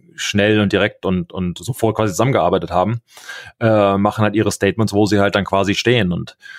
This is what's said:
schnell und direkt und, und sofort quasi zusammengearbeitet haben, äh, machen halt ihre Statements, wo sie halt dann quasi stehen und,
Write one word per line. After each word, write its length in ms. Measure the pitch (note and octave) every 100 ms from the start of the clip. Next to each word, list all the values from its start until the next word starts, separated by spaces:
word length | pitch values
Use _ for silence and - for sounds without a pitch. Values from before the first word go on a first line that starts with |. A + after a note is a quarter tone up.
| _ -
schnell 440 | - G#2 G#2 G#2+
und 140 | G2+
direkt 320 | G2 G#2 - F#2
und, 260 | F#2 E2+
und 280 | - F2+ E2+
sofort 360 | - - A2 G#2+
quasi 160 | A2
zusammengearbeitet 600 | E2+ A#2+ B2 E2+ F2+ E2
haben, 300 | F2 F#2+ A#2 _ - - - - -
äh, 360 | A2+ A2 G2+ G2
machen 260 | G2+ -
halt 100 | G#2+
ihre 180 | G#2 G2+
Statements, 400 | - G2 F#2+ G#2+
wo 140 | G2+ G#2
sie 140 | G2+
halt 160 | G2 G2+
dann 100 | F#2
quasi 300 | G2 G2 G2
stehen 360 | - B2 F#2
und, 240 | E2+ C2 - -